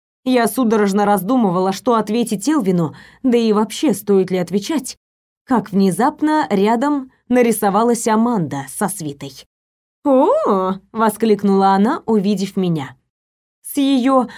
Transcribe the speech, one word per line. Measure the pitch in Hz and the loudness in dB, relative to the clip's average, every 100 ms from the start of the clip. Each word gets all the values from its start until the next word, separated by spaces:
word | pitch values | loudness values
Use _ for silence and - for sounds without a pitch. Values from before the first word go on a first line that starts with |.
| _ _ | _ _
Я | 254 247 220 | 0 0 0
судорожно | - 226 220 202 196 202 | 0 0 2 0 0 0
раздумывала, | 202 180 262 208 175 190 | 0 0 0 0 0 -2
что | 190 - 226 | -2 -2 -2
ответить | 214 233 233 196 - | 0 -4 -2 -4 -2
Элвину, | 311 190 180 151 - - - | 0 0 0 -2 -6 -20 -6
да | 262 240 | 0 2
и | 226 | 2
вообще | 208 214 - 302 | 0 0 -2 -2
стоит | - - 196 185 | -2 0 0 2
ли | 180 | -2
отвечать, | 175 202 202 311 - - _ _ _ _ | -2 -4 -2 -6 -6 -14 _ _ _ _
как | - 262 - | -2 -2 0
внезапно | 190 196 175 269 302 302 311 - | 0 2 2 -2 0 0 0 0
рядом | 202 208 233 285 294 262 _ _ | 0 2 2 0 -2 -6 _ _
нарисовалась | 247 233 220 208 196 233 240 233 | 2 2 2 0 2 2 0 0
Аманда | 220 233 226 147 277 - | 0 2 0 -4 -6 -10
со | - 208 | -6 -6
свитой. | - 151 139 139 - - _ _ _ _ _ 285 | -6 -10 -12 -16 -18 -20 _ _ _ _ _ 0
"О!", | 262 330 605 587 196 185 190 - | 4 4 2 0 -2 -2 -6 -10
воскликнула | 220 226 214 226 202 202 196 196 | -2 -2 0 0 2 2 2 4
она, | 196 214 311 - | 4 2 0 0
увидев | 220 190 190 196 196 | 0 0 -2 -4 -4
меня. | 180 156 131 - _ _ _ _ _ _ | -2 -4 -6 -14 _ _ _ _ _ _
С | - 285 | -8 -2
ее | 277 269 254 269 233 | 0 2 2 2 0